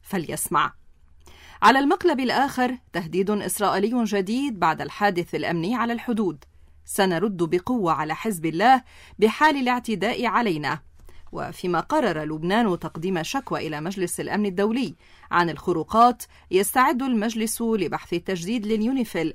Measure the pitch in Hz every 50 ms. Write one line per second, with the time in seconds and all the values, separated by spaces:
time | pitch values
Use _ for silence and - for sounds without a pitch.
0 | - - - 185 156 - 143 - - - 170 147 151 143 - - - - - _
1 | - - - - - - - - - - - - - 214 254 269 277 285 359 359
2 | - 349 294 247 269 233 - 208 262 277 - - 254 247 254 - _ _ - 170
3 | 185 160 156 180 196 185 214 208 117 185 - - 208 185 147 - 202 226 240 247
4 | 233 190 208 202 185 190 226 262 277 285 220 180 175 165 156 143 143 147 - -
5 | 208 208 190 170 170 - - 151 151 - 170 170 160 190 247 233 233 233 240 226
6 | - - - 208 214 175 156 - - _ _ - - - - - - - - -
7 | 196 190 175 160 190 233 196 165 170 160 165 180 - - 254 240 196 165 156 139
8 | 151 151 156 - - 226 202 165 151 165 156 165 202 247 262 247 254 - - -
9 | - - - - 202 220 - - 302 311 311 277 254 247 247 247 240 233 220 175
10 | 180 220 262 - 240 220 185 - 233 208 165 151 151 131 147 147 - - - -
11 | - - - - - - - 165 143 - - - - 180 175 160 - - 294 311
12 | 277 202 165 156 151 156 156 156 160 175 196 226 240 208 175 165 - 160 - 160
13 | 156 190 190 165 156 - - 185 - - 170 147 - 160 156 147 151 160 190 196
14 | 175 170 - - 156 - 135 196 208 202 180 190 202 220 226 269 254 165 - _
15 | _ - - - - - - 170 175 165 147 - - - 175 160 156 - - 220
16 | 233 247 233 - - - _ - _ - - 185 202 - - 262 254 285 320 233
17 | 269 269 247 214 202 233 220 226 226 220 - - 233 226 226 208 175 135 131 156
18 | - - 180 175 - - 190 170 165 180 233 254 202 208 220 214 214 240 269 269
19 | 233 - - 175 160 156 -